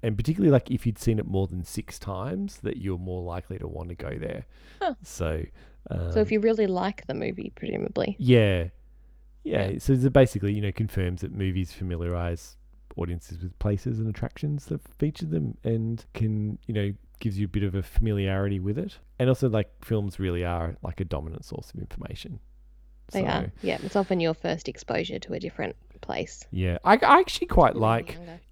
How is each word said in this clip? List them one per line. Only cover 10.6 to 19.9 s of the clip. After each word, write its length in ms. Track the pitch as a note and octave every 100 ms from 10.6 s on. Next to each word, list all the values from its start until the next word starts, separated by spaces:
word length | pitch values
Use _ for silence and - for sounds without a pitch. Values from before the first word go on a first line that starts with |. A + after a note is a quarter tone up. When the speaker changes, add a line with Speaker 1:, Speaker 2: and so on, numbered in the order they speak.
Speaker 1:
know, 100 | G#2
confirms 500 | - A2 - F2+ F2+
that 100 | -
movies 380 | - F#2+ F2+ F2
familiarize 840 | - F#2 E2+ F2 F2 F2 E2+ - - - - - -
audiences 420 | E2+ F2 - E2+
with 160 | F2+ -
places 400 | G#2+ G2+ B2 A2+
and 100 | A2
attractions 560 | G#2 B2+ - D3 D3 -
that 160 | D3+
feature 440 | - - D3+ - D#3+
them 280 | E3 C3 -
and 400 | - A2+ A2+ A2+ -
can, 440 | - G#2+ G#2+ G#2+ G2+ -
you 80 |
know, 200 | G#2 G2+ G2+ - -
gives 200 | A2+ G2
you 60 | G2+
a 20 |
bit 140 | G#2
of 100 | G2 F#2+
a 60 |
familiarity 760 | F2+ - A2+ G2+ F#2+ F#2+ G2+ G2
with 180 | F#2+ A#2
it. 200 | G3 - - -
And 100 | B2+
also, 180 | B2+ C3
like, 200 | G#2+ G2 -
films 340 | -